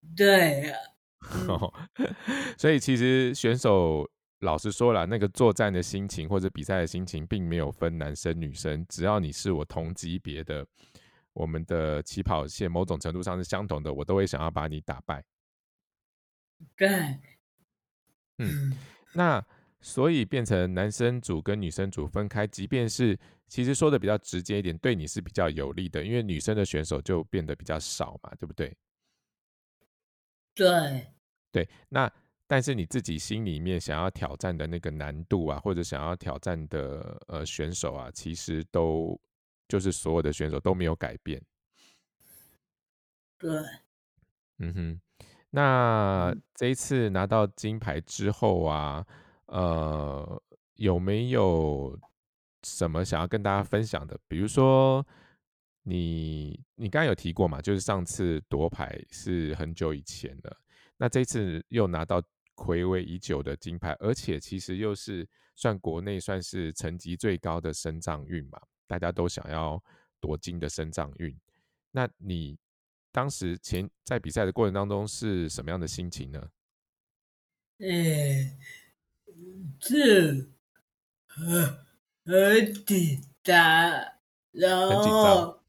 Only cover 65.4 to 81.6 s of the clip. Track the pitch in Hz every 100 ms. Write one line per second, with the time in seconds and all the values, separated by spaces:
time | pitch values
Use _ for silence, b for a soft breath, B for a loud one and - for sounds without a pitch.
65.4 | _ _ 120 98 87 80 98 98 - 95
66.4 | 87 95 80 80 - 87 85 87 110 90
67.4 | 87 82 82 73 82 80 82 76 73 87
68.4 | 69 - _ _ _ 92 85 87 87 -
69.4 | 73 78 80 85 _ _ _ _ - 78
70.4 | - 87 78 - 80 78 71 67 82 69
71.4 | _ _ _ _ _ 131 123 _ 98 87
72.4 | 76 73 _ _ _ _ _ - 139 -
73.4 | 90 90 - 90 98 _ - 123 - -
74.4 | 95 95 110 95 101 101 104 - 110 92
75.4 | 80 - 73 92 80 - 90 - 65 71
76.4 | 80 _ _ _ _ _ _ _ _ _
77.4 | _ _ _ _ 185 175 165 151 143 139
78.4 | 135 - B B B _ _ _ - 165
79.4 | 180 190 170 - - 285 277 202 160 135
80.4 | 135 _ _ _ _ _ _ _ _ -
81.4 | 165 175